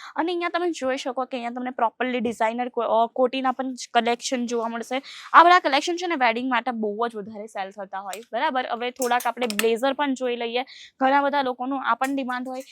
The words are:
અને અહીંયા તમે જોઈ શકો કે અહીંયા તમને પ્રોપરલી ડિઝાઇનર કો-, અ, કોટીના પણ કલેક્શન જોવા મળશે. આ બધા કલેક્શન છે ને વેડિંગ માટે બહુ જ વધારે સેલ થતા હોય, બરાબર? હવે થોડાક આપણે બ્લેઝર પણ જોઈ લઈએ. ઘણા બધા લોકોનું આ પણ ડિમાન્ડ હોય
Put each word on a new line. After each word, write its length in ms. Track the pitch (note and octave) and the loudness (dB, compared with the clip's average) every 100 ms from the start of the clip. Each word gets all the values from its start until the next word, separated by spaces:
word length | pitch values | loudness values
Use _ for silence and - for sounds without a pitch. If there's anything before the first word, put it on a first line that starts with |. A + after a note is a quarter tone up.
| - - | -10 -4
અને 160 | D#4+ | -2
અહીંયા 180 | F4 F4 | -2 -2
તમે 220 | F4 F4 | -2 -2
જોઈ 260 | D#4+ C4 C4+ | -2 -2 -2
શકો 280 | C#4 B3+ B3+ | -4 -4 -6
કે 120 | B3+ | -6
અહીંયા 120 | A#3 | -6
તમને 220 | B3 B3+ | -6 -6
પ્રોપરલી 480 | B3+ A3+ - B3+ B3 | 0 -2 0 -2 0
ડિઝાઇનર 500 | A#3+ A3+ A3+ A#3+ A#3+ | -2 0 0 0 -4
કો-, 180 | A#3+ A3 A3 | -2 2 2
અ, 100 | A3+ | 2
કોટીના 440 | - B3 C4+ C4 | 2 2 2 -2
પણ 240 | B3+ C4 B3 - | -2 -6 -8 -2
કલેક્શન 520 | A#3+ A3+ A#3+ - B3+ A#3 | 2 2 0 -2 -4 -2
જોવા 220 | A#3+ A3+ | -2 -2
મળશે. 340 | A#3 A3+ B3+ - - - | -6 -4 -6 -6 -16 6
આ 100 | C4+ | 8
બધા 160 | E4+ F4+ | 10 8
કલેક્શન 360 | E4 C4+ E4 F4 | 6 2 2 -2
છે 120 | F4+ | -2
ને 80 | D#4 | 2
વેડિંગ 340 | B3 A3+ C4 | 2 2 0
માટે 220 | A#3+ B3 | 0 -2
બહુ 360 | A#3 G#3+ G#3 A#3 | -2 -2 0 -2
જ 80 | A3 | -2
વધારે 320 | G3+ A3 A3+ | -10 -12 -10
સેલ 240 | G#3 F#3+ | -8 -8
થતા 280 | G3+ F#3+ F#3+ | -10 -12 -10
હોય, 240 | G3 F#3+ A#3 | -10 -12 -8
બરાબર? 360 | A3 D#4 B3+ - | -2 0 0 -2
હવે 200 | A#3 B3 | -4 -4
થોડાક 360 | A#3+ B3 B3 A#3+ | -2 0 2 0
આપણે 200 | A#3 B3 | -2 -2
બ્લેઝર 460 | G#3 A3+ A3+ C4+ | 0 0 2 0
પણ 200 | C4+ C#4+ | 0 -2
જોઈ 220 | B3+ B3+ A#3+ | -2 -4 -4
લઈએ. 300 | A#3 A#3 C4+ - - - | -4 -4 -6 -12 -20 -2
ઘણા 220 | C4 C#4+ | 2 4
બધા 200 | C#4 C#4+ | 2 2
લોકોનું 440 | C4 B3 B3+ C#4 - | 0 -2 -4 -4 -2
આ 100 | A#3 | 0
પણ 200 | C4 C#4 | 0 -2
ડિમાન્ડ 320 | B3 B3 B3+ | -4 -6 -6
હોય 140 | B3+ C4 | -10 -12